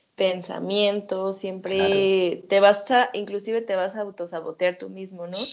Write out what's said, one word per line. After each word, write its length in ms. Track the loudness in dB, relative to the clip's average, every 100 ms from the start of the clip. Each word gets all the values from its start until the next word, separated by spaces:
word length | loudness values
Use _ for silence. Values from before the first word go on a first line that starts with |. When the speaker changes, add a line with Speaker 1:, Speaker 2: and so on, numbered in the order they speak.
| _
Speaker 1:
pensamientos, 1200 | -2 0 -2 -6 -8 -2 2 2 0 -4 -4 -2 -4
siempre 380 | -8 -8 -4 0
Speaker 2:
Claro. 720 | 2 4 4 4 2 -2 2
Speaker 1:
te 120 | 6
vas 300 | 6 4 4
a, 180 | 4 4
inclusive 480 | -2 -6 -6 -4 -4
te 120 | -2
vas 220 | -2 -2 -4
a 60 |
autosabotear 760 | -8 -8 -8 -8 -8 -2 -2 -2
tú 100 | -12
mismo, 360 | -12 -14 -12 -8
¿no? 120 | -2 -2